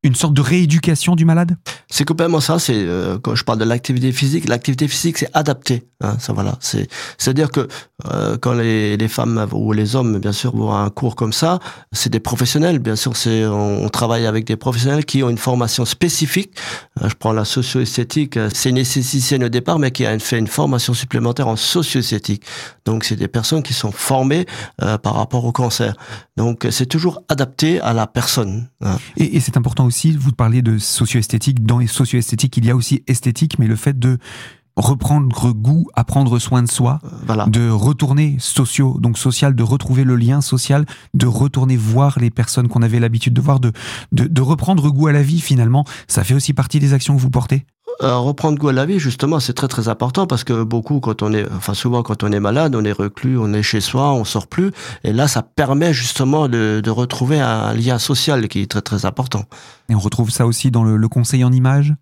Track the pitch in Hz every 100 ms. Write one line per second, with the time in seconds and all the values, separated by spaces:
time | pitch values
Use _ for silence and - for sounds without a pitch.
0 | 143 123 160 143 127 180 170 160 160 156
1 | - 175 165 160 170 175 - - _ -
2 | 143 160 170 165 127 165 160 110 90 87
3 | 92 92 120 117 - 110 110 120 123 127
4 | 131 127 139 156 160 120 135 127 147 -
5 | 170 160 - 151 151 131 - 120 - _
6 | 101 110 - 104 101 123 - 110 101 -
7 | - - - 131 156 - 208 - - _
8 | - - 104 110 123 120 117 110 104 104
9 | 110 - 113 110 107 104 107 107 104 131
10 | 120 104 104 101 123 110 107 104 101 -
11 | 123 - 113 - 160 180 - - - -
12 | 120 110 - 120 123 151 170 156 113 107
13 | 127 113 117 110 107 104 104 101 104 -
14 | 117 117 113 110 110 113 131 120 131 147
15 | 151 139 127 117 - 123 113 - 120 -
16 | 170 - 147 185 - - - - - -
17 | 101 - 110 110 107 - 127 131 120 -
18 | 120 156 139 117 107 101 135 127 127 135
19 | 127 139 123 139 123 120 - 170 135 127
20 | 117 110 - 117 110 - 147 127 - 120
21 | 127 120 117 123 123 110 - 175 151 135
22 | 110 107 - 101 - - - - - 110
23 | - 104 95 120 107 160 135 123 110 98
24 | - 131 131 160 180 - - - 98 107
25 | 101 104 110 123 120 123 123 - 110 104
26 | - 107 - - 113 117 113 113 127 160
27 | 175 - - 143 135 - 156 180 113 113
28 | 107 123 120 - 104 104 120 _ 101 95
29 | - - 156 165 123 127 123 - 127 120
30 | 160 151 135 120 113 123 117 110 - -
31 | 113 120 107 110 143 127 110 120 120 -
32 | 131 123 113 113 131 - 113 123 117 135
33 | - 123 123 113 160 - 110 110 - 139
34 | 123 123 - - - - _ - 110 135
35 | - 147 131 113 123 110 117 156 - -
36 | 120 139 131 120 - 127 120 - 123 147
37 | 135 - - 107 104 113 117 110 113 151
38 | 143 139 151 139 - - 127 - 135 131
39 | 120 110 131 123 143 127 113 135 - 131
40 | 131 123 117 143 139 127 - 139 147 -
41 | - 131 123 113 139 135 131 127 110 117
42 | 143 135 120 113 117 - 120 117 117 117
43 | 117 113 - 120 139 135 120 110 - -
44 | - - 127 151 131 160 - 190 147 139
45 | 156 147 139 165 - 131 117 131 143 -
46 | - - 95 135 - 139 135 151 139 139
47 | - 143 131 127 123 135 - _ - 480
48 | 131 123 127 143 160 147 147 131 147 196
49 | 139 113 143 160 127 123 135 - 110 110
50 | 123 127 190 120 - 117 113 117 110 147
51 | 113 107 107 107 104 92 95 101 123 120
52 | 113 104 104 104 101 123 160 123 104 101
53 | 101 - 131 131 107 104 104 107 98 127
54 | 143 135 101 110 - - 190 - - 117
55 | - 107 143 120 - - 135 139 170 135
56 | 120 - 131 151 147 117 107 107 107 110
57 | 123 - 127 151 123 110 107 113 120 123
58 | - 135 - 139 107 - 98 107 - 104
59 | 98 - 131 104 101 - - - - 110
60 | 101 - 113 - 117 117 131 120 113 107
61 | 110 127 117 131 123 127 127 139 143 147